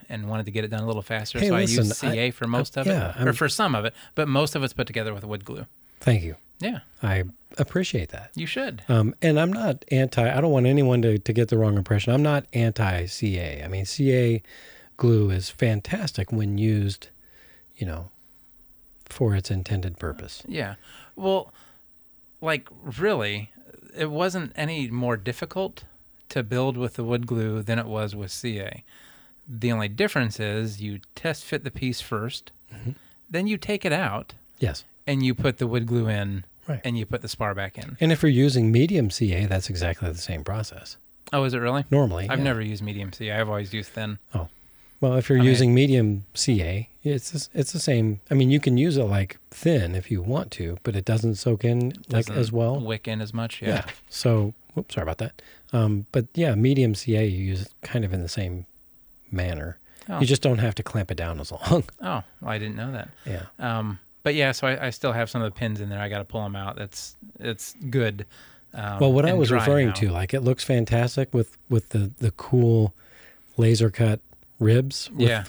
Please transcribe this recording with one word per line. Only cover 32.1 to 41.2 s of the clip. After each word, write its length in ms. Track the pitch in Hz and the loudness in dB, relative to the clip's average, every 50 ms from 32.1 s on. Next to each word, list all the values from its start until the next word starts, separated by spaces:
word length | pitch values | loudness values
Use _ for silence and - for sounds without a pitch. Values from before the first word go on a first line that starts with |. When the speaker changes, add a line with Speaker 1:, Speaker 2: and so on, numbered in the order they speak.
| 117 104 110 117 - - _ - _ _ _ _ | -6 -6 -6 -6 -8 -12 _ -18 _ _ _ _
Speaker 2:
Mm-hmm. 200 | 110 104 113 120 143 - _ _ _ _ _ - | -18 -10 -10 -10 -10 -10 _ _ _ _ _ -8
Speaker 1:
then 200 | 165 175 196 214 | -6 -4 -2 -2
you 80 | 214 | -2
take 280 | - - - 208 190 - | -4 -4 -6 -6 -2 -2
it 80 | 170 | -2
out, 420 | 147 185 180 104 101 - - - - _ _ _ _ - | 0 0 0 -2 -4 -4 -8 -10 -18 _ _ _ _ -4
Speaker 2:
Yes. 240 | 127 87 71 - - _ _ _ - 147 | -2 -2 -2 -6 -14 _ _ _ -4 -2
Speaker 1:
and 160 | 139 135 131 | 0 2 2
you 80 | 127 117 | 0 0
put 240 | - - 135 120 - | 0 0 -2 0 0
the 80 | 123 | -2
wood 200 | 113 120 120 117 | -2 0 -2 0
glue 200 | 117 120 120 113 110 | 0 0 0 2 2
in, 360 | 107 101 101 98 98 92 - _ _ _ - - | 0 0 -2 -4 -4 -6 -8 _ _ _ -8 -6
Speaker 2:
Right. 120 | 143 107 - | -6 -4 -4
Speaker 1:
and 120 | 123 120 | -4 -4
you 80 | 113 107 | -4 -4
put 180 | - 127 120 | -4 -6 -8
the 60 | - 107 | -6 -8
spar 240 | - - 110 104 | -6 -4 -4 -4
back 240 | 95 98 98 95 - | -2 -4 -6 -8 -10
in. 200 | 113 - - 123 - | -14 -14 -12 -4 0
Speaker 2:
And 140 | 160 160 | 2 2
if 100 | 160 147 | 2 4
you're 80 | 165 151 | 4 4
using 400 | 127 123 139 143 127 123 113 113 | 6 6 4 4 4 4 4 6
medium 400 | 113 123 151 175 202 156 117 95 | 6 6 6 4 4 2 2 0
C 220 | - - 117 98 87 | 0 0 0 2 2
A, 120 | 92 104 | 2 0
that's 220 | 95 95 92 - - | 0 0 -2 -2 -4
exactly 400 | 95 85 90 85 82 - 95 85 | -4 -2 -2 -2 -2 -2 -4 -4
the 100 | 80 85 | -4 -6
same 260 | - - 87 78 76 | -8 -8 -8 -6 -6
process. 520 | - 101 110 107 - 90 - - - - - _ _ _ _ | -6 -6 -6 -6 -8 -10 -16 -18 -18 -20 -20 _ _ _ _